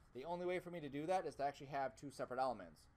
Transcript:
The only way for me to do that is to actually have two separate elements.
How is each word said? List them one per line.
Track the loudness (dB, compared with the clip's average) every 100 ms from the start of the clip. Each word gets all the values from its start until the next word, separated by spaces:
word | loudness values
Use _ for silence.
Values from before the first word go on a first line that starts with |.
| -14
The | -8 -4
only | 0 2
way | 0
for | 0
me | -6
to | -4
do | -2 4
that | 4 2
is | 2
to |
actually | 0 0 -4
have | 0 0 -2
two | -10
separate | -6 -2 2
elements. | 2 2 -6 -16 -20